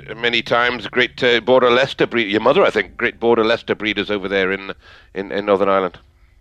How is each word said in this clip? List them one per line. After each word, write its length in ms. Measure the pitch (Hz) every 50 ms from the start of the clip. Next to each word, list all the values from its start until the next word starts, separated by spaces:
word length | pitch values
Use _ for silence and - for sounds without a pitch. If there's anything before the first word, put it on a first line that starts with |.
| - - 107 110
many 240 | 120 120 120 117
times, 460 | 110 - 123 117 120 123 123 120 - -
great, 360 | - 120 123 113 - - 135
uh, 160 | 127 120 117
Border 320 | 107 123 127 131 123 123
Leicester 340 | 120 123 135 131 - - 160
breed-, 240 | 127 - 120 113 98
your 120 | 101 110
mother, 220 | 107 120 143 185 202
I 40 | 110
think, 280 | - 110 98 87 - -
great 200 | 113 117 - -
Border 280 | 113 117 117 113 110
Leicester 280 | 110 117 110 - - 107
breeders 380 | - 104 107 104 101 98 -
over 160 | 104 101 92 95
there 240 | 98 98 95 92
in, 220 | 98 98 98 98 92 _ - - - - - _ -
in, 160 | 95 98 95
in 140 | 67 98 101
Northern 240 | 104 101 92 101 98
Ireland. 280 | 98 98 95 90 - - _ _ _ _ _ _ _ _